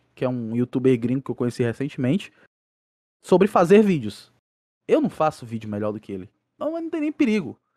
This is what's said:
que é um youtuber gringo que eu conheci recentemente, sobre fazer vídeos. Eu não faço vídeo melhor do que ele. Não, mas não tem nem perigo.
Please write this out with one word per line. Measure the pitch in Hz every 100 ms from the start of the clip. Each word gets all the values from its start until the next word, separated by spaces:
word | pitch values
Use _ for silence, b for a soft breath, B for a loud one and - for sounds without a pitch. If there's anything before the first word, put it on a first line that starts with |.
| _ -
que | 127
é |
um | 123 113 120
youtuber | 120 131 131 123
gringo | 117 135
que | 131
eu | 117
conheci | 123 -
recentemente, | 120 - 143 - 123 190 - b b _ _ _ _ _ _ _
sobre | - 180 208
fazer | 214 170 202
vídeos. | 208 160 107 - - _ _ _ _ _ -
Eu | 285
não | 254
faço | - 156 - 117
vídeo | 113 110
melhor | 104 107
do | 107
que | -
ele. | 98 90 _ _ _
Não, | 294
mas | 330
não | 330
tem | 330
nem | 302
perigo. | 302 247 214 127 - _